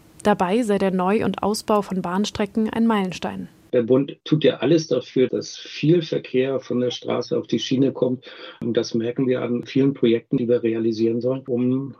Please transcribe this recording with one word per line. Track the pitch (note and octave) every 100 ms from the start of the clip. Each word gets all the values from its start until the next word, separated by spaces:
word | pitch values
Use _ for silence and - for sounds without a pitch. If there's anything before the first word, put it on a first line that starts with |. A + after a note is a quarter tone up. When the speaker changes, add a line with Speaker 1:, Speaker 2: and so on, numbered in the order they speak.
| - -
Speaker 1:
Dabei | G#3 G3+ F#3 A3
sei | A#3 G3+
der | F#3+
Neu- | F#3 F#3 G#3+
und | - F#3+
Ausbau | G3 G#3+ - G#3+
von | G3 F#3+
Bahnstrecken | F3+ F#3+ G#3 - G3+ A3 A3
ein | A3+ A3+
Meilenstein. | G#3+ F#3 - G3 F#2+ F#3 _ -
Speaker 2:
Der | B2+
Bund | A#2 C3 C#3 -
tut | - D3+ B2+
ja | -
alles | - E3 D#3
dafür, | B2+ - - B2+
dass | G#2+ - -
viel | - - D3 F3
Verkehr | D#3 - - B2+ C3 C3
von | - A#2+
der | B2
Straße | - - A#2+ A#2+ A#2+
auf | -
die | A#2+
Schiene | - B2+ C3+
kommt. | - B2 B2+ - - - -
Und | A#2 A#2
das | A2+
merken | A#2 A2+ A#2+ C3
wir | B2+
an | A#2+ A#2+ -
vielen | C3+ C#3
Projekten, | C#3 A#2+ A#2 - C3
die | A#2
wir | A#2+
realisieren | A#2 A2+ A2+ A2 A2+ A#2+
sollen, | B2 C3+ C3+
um | A#2+ B2 C3 C#3 -